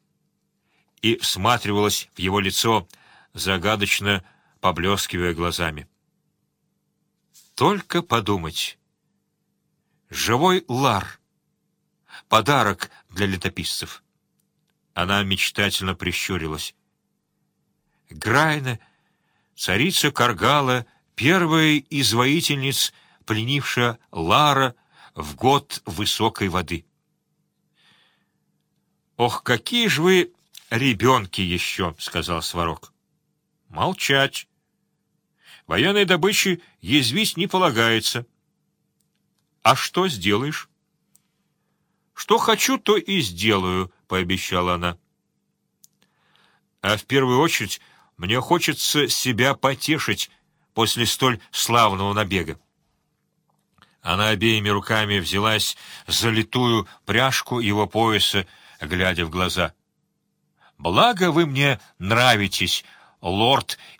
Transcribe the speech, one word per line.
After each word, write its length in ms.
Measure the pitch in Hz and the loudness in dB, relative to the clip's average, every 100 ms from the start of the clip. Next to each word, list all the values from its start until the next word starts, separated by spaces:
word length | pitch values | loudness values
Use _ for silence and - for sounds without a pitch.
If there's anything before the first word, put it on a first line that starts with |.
| _ _ _ _ _ _ _ _ _ _ | _ _ _ _ _ _ _ _ _ _
и 160 | 110 117 | -2 0
всматривалась 960 | - 92 107 120 101 101 104 - - | -2 -2 0 0 0 0 0 0 -6
в 40 | - | -6
его 200 | 92 101 | -2 0
лицо, 480 | 95 - 117 110 87 - _ _ _ | 0 0 2 0 -2 -14 _ _ _
загадочно 920 | - 95 95 98 107 101 - 101 98 - _ _ _ | -8 -2 -2 0 0 0 -2 0 -2 -4 _ _ _
поблескивая 720 | 92 80 90 101 - 90 87 | -2 0 0 -2 -2 -4 -2
глазами. 560 | 80 87 82 85 73 - _ _ _ _ _ _ _ _ _ _ _ _ _ _ - _ | -2 -4 -4 -6 -6 -16 _ _ _ _ _ _ _ _ _ _ _ _ _ _ -20 _
"Только 480 | - 147 202 - 175 | 0 0 0 -2 -6
подумать. 760 | 170 117 107 98 80 - - - _ _ _ _ _ _ _ _ _ _ _ _ _ | -2 -2 0 -4 -4 -6 -8 -10 _ _ _ _ _ _ _ _ _ _ _ _ _
Живой 560 | - 107 123 180 185 - | -6 0 2 4 2 -2
Лар. 500 | 123 135 98 - - _ _ _ _ _ _ _ _ _ - - | -2 0 0 -4 -14 _ _ _ _ _ _ _ _ _ -20 -2
Подарок 640 | 113 113 143 101 95 - - _ | 0 2 2 2 -2 -8 -14 _
для 160 | - | -4
летописцев". 800 | 101 92 92 - 80 - - - _ _ _ _ _ _ _ _ _ | -4 -2 -4 -6 -6 -6 -8 -14 _ _ _ _ _ _ _ _ _
Она 300 | 87 90 101 | -6 0 0
мечтательно 720 | 95 95 - - 101 - 95 | 0 -2 -2 -2 -2 -2 -4
прищурилась. 800 | 90 90 - - 90 80 76 - - _ _ _ _ _ _ _ _ _ _ _ _ _ | -4 -4 -6 -4 -4 -4 -8 -10 -16 _ _ _ _ _ _ _ _ _ _ _ _ _
Грайна, 680 | 78 107 131 156 151 131 117 _ _ _ _ _ _ _ | -10 0 2 2 0 -4 -8 _ _ _ _ _ _ _
царица 560 | - - 95 175 - 147 | -10 -4 0 0 0 0
Каргала, 760 | - 120 95 113 147 131 123 117 _ _ | 2 0 2 2 2 2 -2 -4 _ _
первая 600 | - 123 185 165 160 156 151 | -2 2 4 4 2 4 2
из 360 | - 143 113 | -2 -2 0
воительниц, 800 | 117 127 165 - 143 135 131 - - _ _ | 2 2 0 0 -2 -4 -2 -4 -6 _ _
пленившая 760 | - 110 117 143 - 127 120 113 _ | -6 -4 -2 -4 -2 0 0 -2 _
Лара 640 | - 82 123 151 135 131 - _ _ - - | -6 0 2 4 2 0 -4 _ _ -18 -14
в 180 | 76 | -12
год 480 | 71 127 139 - - - | -2 2 2 0 -12 -10
высокой 600 | 85 104 - 110 - 98 | -6 -4 -2 -2 0 -2
воды. 360 | 90 80 87 - _ _ _ _ _ _ _ _ _ _ _ _ _ _ _ _ _ _ _ _ _ _ - | -2 -4 -8 -12 _ _ _ _ _ _ _ _ _ _ _ _ _ _ _ _ _ _ _ _ _ _ -2
"Ох, 260 | 120 - | -2 -2
какие 460 | - 120 - 240 220 | 0 -2 0 -2 0
ж 100 | 139 | 2
вы 360 | 180 185 175 - _ - - | 4 4 2 -6 _ -20 -6
ребёнки 720 | 117 135 98 117 127 92 - | -2 0 2 4 2 0 -4
ещё", 560 | 90 87 - - 90 80 | -2 -2 -4 -4 -4 -6
сказал 440 | - 87 80 85 | -8 -6 -4 -4
Сварог. 500 | - 87 85 80 - _ _ _ _ _ _ _ _ | -4 -4 -4 -6 -14 _ _ _ _ _ _ _ _
"Молчать. 800 | 78 143 190 - 139 139 - - _ _ _ _ _ _ _ _ _ _ - - | -4 -4 -2 0 2 2 -2 -14 _ _ _ _ _ _ _ _ _ _ -20 -4
Военной 380 | 85 165 202 | 0 2 2
добычи 580 | 190 180 190 196 196 170 - _ | 2 2 2 2 0 -2 -6 _
язвить 560 | 87 143 117 151 208 160 | 0 2 2 2 -2 -2
не 80 | 196 | -2
полагается". 800 | 185 180 113 113 113 - 120 120 _ _ _ _ _ _ _ _ _ _ _ _ _ | 2 2 4 2 2 0 -4 -8 _ _ _ _ _ _ _ _ _ _ _ _ _
"А 120 | 113 | 0
что 320 | 127 - 175 185 | 2 0 -2 -2
сделаешь?" 640 | 113 135 - 143 - - _ _ _ _ _ _ _ _ _ _ _ _ _ _ | -2 0 0 -2 -8 -12 _ _ _ _ _ _ _ _ _ _ _ _ _ _
"Что 240 | - - 226 | -18 0 2
хочу, 400 | 226 214 - 262 | 4 2 0 -2
то 180 | - 208 | 0 0
и 220 | - 196 | 0 -2
сделаю", 720 | 107 87 107 98 92 92 92 - _ | -2 -2 2 2 2 -2 -4 -10 _
пообещала 680 | 92 87 92 - 92 90 | -4 -2 -4 -2 0 0
она. 240 | 87 87 85 _ _ _ _ _ _ _ _ _ _ _ _ _ _ _ _ _ _ | 0 -2 -6 _ _ _ _ _ _ _ _ _ _ _ _ _ _ _ _ _ _
"А 160 | 95 107 | -2 -2
в 60 | - | 0
первую 340 | 135 131 123 | 0 4 4
очередь 400 | 160 - 104 - - _ _ - | 2 0 -4 -8 -14 _ _ -10
мне 200 | 92 123 | -2 -2
хочется 680 | - 170 165 147 - 147 127 | 0 0 0 -2 -2 0 0
себя 460 | - 131 113 131 | 0 -2 2 2
потешить 760 | 135 135 131 - 156 - 104 - _ _ _ _ | 2 0 -2 -2 -2 -2 -4 -6 _ _ _ _
после 320 | - 110 120 110 | 0 0 0 -2
столь 340 | - 131 117 - | 0 0 0 -6
славного 640 | - - 117 107 95 101 | -6 2 4 4 4 0
набега". 480 | 101 98 95 80 76 _ _ _ _ _ _ _ _ _ _ _ _ _ _ - | 0 -2 -2 -4 -10 _ _ _ _ _ _ _ _ _ _ _ _ _ _ -4
Она 220 | 95 107 | 0 2
обеими 400 | 107 113 110 104 | 2 2 2 0
руками 500 | 101 - 110 104 101 | -2 0 -2 0 0
взялась 580 | 80 98 107 110 - - - - - | 0 0 0 2 0 -4 -14 -18 -4
за 240 | 87 117 | -2 0
литую 560 | 110 110 127 123 113 98 - - | 0 0 0 2 2 -2 -10 -2
пряжку 520 | 110 131 - - 123 | 0 2 0 -4 -4
его 300 | 107 104 101 | 0 0 0
пояса, 580 | 107 113 104 - 101 - - - - | 0 2 2 0 -2 -4 -12 -20 -16
глядя 460 | 78 90 92 87 82 | -6 -2 0 0 -4
в 40 | |
глаза. 440 | 90 90 90 80 - _ _ _ _ _ _ _ _ _ _ | -2 -2 -2 -4 -6 _ _ _ _ _ _ _ _ _ _
"Благо 520 | 85 107 233 190 180 | -2 2 2 2 2
вы 160 | 156 160 | 2 0
мне 340 | 135 143 127 - _ | 2 0 0 -6 _
нравитесь, 840 | 92 117 127 110 98 - 90 - - - - _ | 0 4 6 4 2 -2 -2 -2 -6 -20 -20 _
лорд 580 | 87 98 117 131 - - - | -4 0 2 2 -2 -10 -14